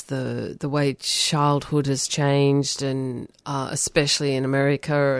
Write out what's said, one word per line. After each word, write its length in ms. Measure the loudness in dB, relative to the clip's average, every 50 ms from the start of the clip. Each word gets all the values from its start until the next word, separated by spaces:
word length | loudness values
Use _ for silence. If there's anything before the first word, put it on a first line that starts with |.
| -6 -6
the, 500 | -6 -4 -4 -4 -4 -6 -6 -8 -8 -6
the 100 | -6 -2
way 240 | 0 2 0 0 0
childhood 920 | -2 -4 -4 -2 0 0 0 2 2 4 4 2 2 0 0 0 0 2 2
has 200 | 0 -2 -2 -4
changed, 720 | -2 0 2 2 4 4 4 4 4 4 2 0 -2 -4
and, 480 | -4 -4 -4 -4 -4 -6 -6 -8 -10 -14 _ _ -10
uh, 240 | -8 -6 -6 -6 -4
especially 640 | -4 -4 -4 0 2 2 2 2 0 0 0 0 0
in 80 | 0 0
America, 720 | 0 0 2 2 2 2 0 -2 -2 0 2 2 2 0 0